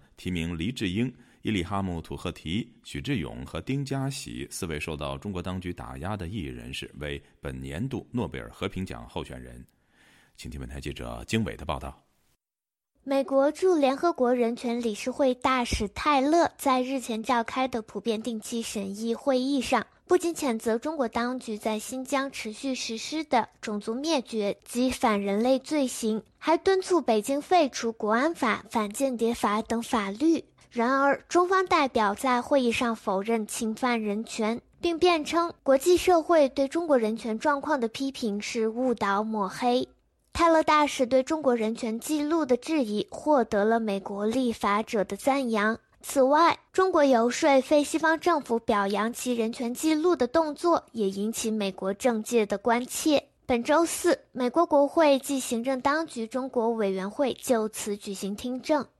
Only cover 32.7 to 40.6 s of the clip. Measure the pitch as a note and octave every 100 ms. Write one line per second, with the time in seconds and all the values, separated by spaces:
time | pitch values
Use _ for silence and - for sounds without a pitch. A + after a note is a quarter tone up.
32.7 | A3+ A#3+ A3 - F#3+ G#3+ A3+ G#3+ - A3
33.7 | G#3+ B3+ A#3 G#3+ G3+ A3+ - G#3+ A#3+ -
34.7 | _ E4+ E4 F4 E4 C#4+ E4 E4+ - C#4
35.7 | C4+ F4 F4 - E4+ D#4 E4 C4+ C#4 C4+
36.7 | E4 E4+ C4 G#3+ A3+ A#3 A3 D4+ C#4+ C#4
37.7 | C#4+ A3+ - C4+ - A3+ G3+ - A#3+ A3
38.7 | A3+ B3+ A#3 G3+ G3 A3 G#3+ F#3+ - B3
39.7 | B3+ - _ _ _ _ - E4+ D#4+